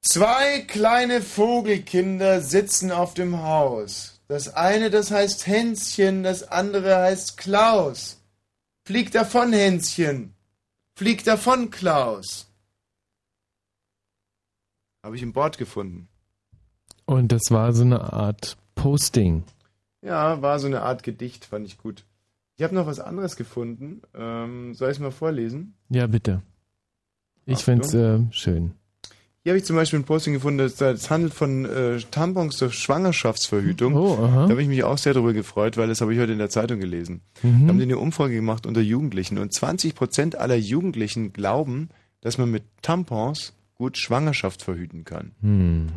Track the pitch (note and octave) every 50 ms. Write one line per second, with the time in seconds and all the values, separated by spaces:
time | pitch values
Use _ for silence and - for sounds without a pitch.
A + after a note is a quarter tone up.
0 | - - - E3+ G3 A3 A#3 C4 C#4 C#4+ C#4+ C#4 - - - G#3+ G#3 A3 A#3 B3
1 | B3 A#3+ B3 A#3+ G3 - - - G#3 A#3 A#3+ A#3+ G#3 G#3+ G#3 F#3 - - - F3+
2 | F3+ F#3+ F#3+ F#3 G3 F#3+ F#3+ F3+ D3+ C3 C#3 F#3+ G#3 G3 - - F#3 F#3 F3+ F3
3 | F3 F3 - - F3+ F3+ F3 E3+ D#3+ D#3 D#3 D#3 D3 C3+ B2 A2 G#2+ G2 G2 -
4 | - - - _ _ _ C#3+ D3 C#3 - - - E3 F#3 G3+ G#3+ A3+ A3 G3 G#3+
5 | G3+ G3 G#3 G3+ G3+ G3 G3+ - - F3+ G3+ A3 A#3 A#3 A3+ G#3 - - - -
6 | G3 F#3+ F#3+ F#3+ F#3 F#3 F#3 F#3 - - - F3 F#3+ G3+ G3+ G3+ F#3 F#3+ F#3+ F#3
7 | F#3 F#3 F#3+ F#3+ - - - - - F#3 G3 G3+ A3 A3+ A3+ G3+ F3 C#3+ A#2+ -
8 | - - - _ _ _ _ _ _ _ _ _ _ _ _ _ _ - F#3+ A#3+
9 | A#3+ - - A#3 A3 A3 - B3 A#3+ A#3+ A3+ G#3 G3+ G3 F#3 E3+ E3+ - - -
10 | E3+ D3+ C#3+ C3 A2+ F#2+ - _ _ _ _ _ _ _ _ _ _ _ _ -
11 | G3 A3 A#3 - - A#3 A3 G#3+ - A#3+ B3+ B3+ A#3+ G#3+ - - F#3 F3+ D#3 D3
12 | C3 A#2 A2 G2 F#2+ - - - - _ _ _ _ _ _ _ _ _ _ _
13 | _ _ _ _ _ _ _ _ _ _ _ _ _ _ _ _ _ _ _ _
14 | _ _ _ _ _ _ _ _ _ _ _ _ _ _ _ _ _ _ _ _
15 | - G#2+ A2 B2 B2 A#2 A2 C3 C#3+ D#3 D#3 - B2 - - A2+ G2+ F#2+ F2 F2+
16 | F2 _ _ _ _ _ _ _ _ _ _ _ _ _ _ _ _ _ - _
17 | _ - C3+ C3 B2 A2 B2 A2+ - - A2+ A2 A2 A#2+ A#2+ A#2 A#2+ B2 B2 A#2
18 | - - - - G#2 G2+ G#2+ - - - - _ _ _ _ - - C#3 C#3 C#3+
19 | C#3 - - B2 G#2 F2+ E2 D#2+ D#2+ - _ _ _ _ _ _ _ _ _ _
20 | - G3 F3+ D#3+ D3+ D#3 E3 D3 C3+ C#3+ C#3+ D3 C#3 C#3 C3+ A#2+ - B2+ B2+ -
21 | - - A2 - A#2+ B2 - - - - - G#2+ G#2+ G2 - _ _ A2 G2+ -
22 | _ _ _ _ _ _ _ _ _ _ _ _ D#3 E3 F#3+ F#3 F3 D3+ C#3+ C3
23 | - - F3 F#3 G3 F3 - - A#2 - - B2 A#2+ A#2 A#2 A2+ C3 D3 F#3 A3
24 | - _ _ - A2+ A2+ A#2 A#2 A#2 A#2+ B2 B2 B2 A#2+ A#2 A2 C3 C3 C#3 C3+
25 | D3 C3+ C3 - D#3+ D#3+ D#3+ C3 A#2 A2+ A#2+ D3 F3 G#3 - _ _ _ B2+ B2+
26 | A#2+ A#2 G#2+ A2 - - F#2+ F#2 - _ _ _ _ _ _ _ _ _ _ _
27 | _ _ _ _ _ _ _ _ _ - C3 B2 - - B2 A#2+ B2+ D3 - A#2
28 | A#2 A2+ A2 A2 A#2 A2+ - - - - F2+ E2 E2+ E2+ - _ _ _ _ _
29 | - - - _ _ _ _ _ _ E3+ F3+ G3 F#3+ - E3 D#3+ D#3+ D#3 - D3+
30 | C3+ - D#3 D#3+ D#3 D3+ D3 C#3 B2+ D3 C#3+ C3+ C3+ C3 A#2 - C#3+ C3+ B2+ A2
31 | - - D#3 D#3+ E3+ D#3+ D3+ - D#3 C#3+ C3+ C3 C3 A#2+ - C3 B2+ A#2+ A#2+ A#2+
32 | A2+ - - D3 D#3+ F3+ F#3 F#3 E3+ D3+ C3+ - C3+ B2 A#2 - - - C#3 D#3
33 | F#3 F#3 E3 - - A#2 A2 - - - - G#2 G2 - F#2 - A#2+ B2+ D3 C#3
34 | F3 G3+ E3+ G#2+ A2+ A#2+ B2+ B2+ D3 F#3+ A3+ C3 D3 C#3+ C#3 C3 - - C3+ C#3+
35 | - D3 C#3 C3 A#2 A#2 A2+ G#2 G2+ - - G2+ G#2 A#2 G#2+ A2+ A2+ A2+ A2+ A2
36 | A#2+ G#2+ A2+ A#2 A#2+ A2 A2 G#2+ G#2 G2+ - A2+ G#2+ A#2 A#2+ G#2 F#2+ F2+ F2 E2+
37 | E2+ E2+ F2+ E2+ _ _ _ - - B2 A#2+ A#2+ C#3 D#3+ F3+ F#3 B2+ B2+ B2+ -
38 | A2 D#3 D#3+ - D3+ C3+ A#2+ A2+ A2 A2+ A2+ A2+ A2+ A2 A2+ A2+ A2 G#2 A2+ B2+
39 | D3+ C#3+ F#2+ F#2+ F#2 - G2+ G2 G2 G2+ - - - C3+ E3 F#3 - E3 D3 -
40 | C3 B2 - - C#3+ E3 D#3+ - - C3+ B2+ A#2 G#2+ G2 A#2 D#3 F3 F#3+ - A2
41 | A2 G#2 - A#2 A2 G2+ G2 - G2+ G2 G#2+ C#3 D#3 C#3+ B2 C3+ D#3+ E3 _ _
42 | _ _ _ _ _ A2+ A#2 - B2+ A#2+ A2+ G#2+ - _ _ _ - - E3 F3+
43 | F3+ - A#2+ A2 A2 B2+ D3+ D3+ - - _ _ _ _ _ _ B2 C3 C3 -
44 | - - A#2 B2+ D3+ D#3 C#3+ - - G2 - - - - F2+ E2+ F2 D#2+ - E2
45 | D#2+ - E2+ D#2 D2+ D2+ - _ G2+ G#2 G#2 G2 F2+ F2 E2+ E2 E2 D#2+ D#2+